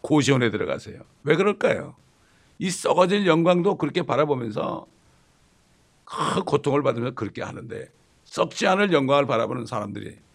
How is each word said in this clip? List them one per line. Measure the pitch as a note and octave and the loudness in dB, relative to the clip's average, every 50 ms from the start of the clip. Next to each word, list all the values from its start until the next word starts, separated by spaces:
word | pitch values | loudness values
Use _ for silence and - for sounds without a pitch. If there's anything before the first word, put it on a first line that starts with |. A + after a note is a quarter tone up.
고시원에 | - - D3+ D3+ C3+ C3+ C#3 C3 B2 A2+ | 0 2 2 4 4 4 4 4 2 2
들어가세요. | G2 G2+ - - C#2 - - - - - - _ _ _ - | 0 0 -2 -2 -4 -6 -8 -14 -18 -18 -20 _ _ _ 0
왜 | C#3 D#3 | 0 2
그럴까요? | D#3+ F#3+ G#3 G3+ G#3 - - - - C#3+ C#3 C3 _ _ _ _ _ _ _ _ _ _ _ _ _ | 2 2 0 0 0 0 0 0 0 -4 -12 -16 _ _ _ _ _ _ _ _ _ _ _ _ _
이 | - F#3+ | -6 -6
썩어질 | E3+ - - - - E3 F#3 F3 G3+ G#3 G3+ | -6 -2 -2 0 4 4 4 4 4 2 4
영광도 | F3 D#3+ E3 E3 F3 F3+ F3+ E3+ G#3 G#3 | 4 4 4 4 4 4 4 2 0 0
그렇게 | - D#3+ C#3+ C3+ F3 D#3 | 0 -2 -2 -2 -2 -2
바라보면서 | C#3 B2 B2+ D#3 D3+ C#3 B2+ A#2+ A2+ G#2+ - - - - - - _ _ _ _ _ _ _ _ _ _ _ _ _ _ _ _ _ _ _ _ _ _ _ _ | 0 0 0 2 2 0 -2 -2 -6 -4 -4 -4 -4 -6 -8 -12 _ _ _ _ _ _ _ _ _ _ _ _ _ _ _ _ _ _ _ _ _ _ _ _
그 | - - D3 D3 C#3 C#3 D3 C#3+ | -12 -8 -4 -4 -2 -2 -2 0
고통을 | - D3 C#3 - D3 C3+ C#3+ C3+ | 0 0 0 2 0 0 2 2
받으면서 | C3 A#2+ A#2+ A#2 C3 B2+ | 0 0 0 -4 -6 -6
그렇게 | - A2 F#2+ - - | -6 -8 -8 -6 -8
하는데, | G#2 F#2+ - G2 - B2 - - - - _ _ _ _ _ _ _ | -10 -10 -10 -14 -14 -12 -12 -14 -14 -16 _ _ _ _ _ _ _
썩지 | - - - F3 E3 - - A3+ | -12 -2 -2 -2 -2 -2 -2 2
않을 | G3 F#3 G3 G#3 G3+ E3+ | 2 2 2 2 2 2
영광을 | C#3+ C3+ B2+ C#3+ C#3+ C#3+ | 2 4 4 2 2 2
바라보는 | B2+ C3 A2+ A2+ G#2+ B2 B2+ A#2 | 2 0 0 0 -2 -4 -8 -8
사람들이 | - B2+ A2 G#2 G#2 G#2 G#2 G2+ - - - _ _ | -6 -6 -6 -6 -6 -8 -10 -12 -12 -16 -18 _ _